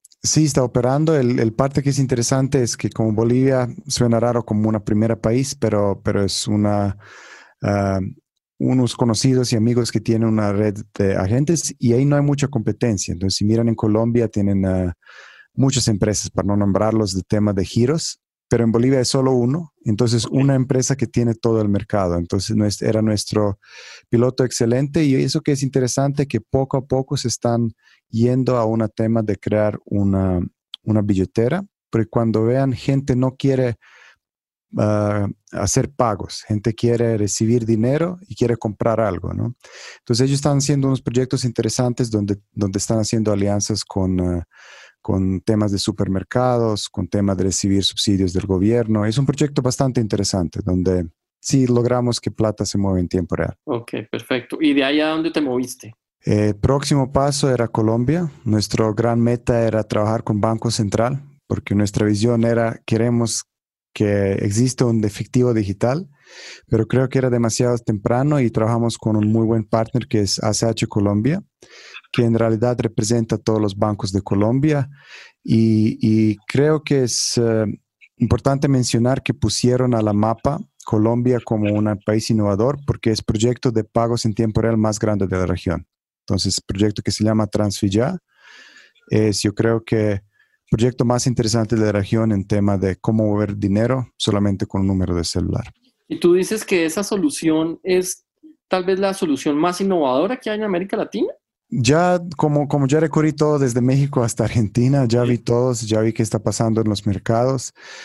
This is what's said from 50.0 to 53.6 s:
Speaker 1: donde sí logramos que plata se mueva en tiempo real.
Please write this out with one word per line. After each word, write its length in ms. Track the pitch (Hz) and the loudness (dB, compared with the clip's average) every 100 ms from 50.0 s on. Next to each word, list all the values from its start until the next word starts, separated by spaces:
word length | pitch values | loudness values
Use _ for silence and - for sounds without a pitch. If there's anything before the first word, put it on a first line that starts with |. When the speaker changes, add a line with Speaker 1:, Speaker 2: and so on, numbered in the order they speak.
| 107 101 98 98 85 92 | 0 -2 0 -2 -2 -4
Speaker 1:
donde 460 | 95 92 90 92 82 - _ _ | -2 0 2 0 -2 -10 _ _
sí 260 | - 139 123 | -2 2 4
logramos 560 | 120 120 123 120 113 | 2 2 2 0 -2
que 80 | - | -4
plata 360 | - 110 101 104 | -2 -2 -2 -2
se 120 | 104 | -2
mueva 220 | 98 92 | 0 0
en 80 | 87 | 0
tiempo 280 | 92 85 85 | -2 -2 -2
real. 200 | 87 - | -4 -6